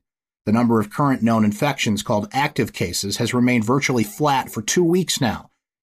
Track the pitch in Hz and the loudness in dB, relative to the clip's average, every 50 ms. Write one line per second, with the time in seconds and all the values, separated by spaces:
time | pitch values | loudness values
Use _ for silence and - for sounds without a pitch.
0 | _ _ _ _ _ _ _ _ - 107 107 120 123 113 117 110 104 104 - - | _ _ _ _ _ _ _ _ -2 0 2 2 2 2 2 2 0 0 -2 0
1 | 147 139 131 113 107 117 113 110 107 104 104 - 147 143 135 - - 120 101 98 | 0 2 2 2 2 2 2 4 2 2 0 0 -2 -2 -2 -2 -2 -2 -2 -2
2 | - - 117 104 104 104 - 135 143 147 - - 117 98 - - 110 87 87 - | -2 -2 -2 -2 -2 -2 -2 -2 -2 -2 0 -2 -4 -4 -4 -6 -6 -4 -4 -4
3 | - 101 98 - 120 107 - 123 123 123 123 120 107 113 127 143 135 - 131 120 | -6 -4 -4 -4 -2 -2 0 2 2 2 2 2 2 2 0 0 2 0 0 0
4 | 107 - - - 151 147 139 131 - - - 117 107 - - 180 180 165 175 185 | 0 -2 -2 -2 0 0 0 0 -2 -4 -6 -8 -4 0 2 2 4 4 4 2
5 | 170 - - - 135 110 87 - - - _ _ _ _ _ _ _ | 2 0 -2 -2 0 -2 -2 -4 -8 -16 _ _ _ _ _ _ _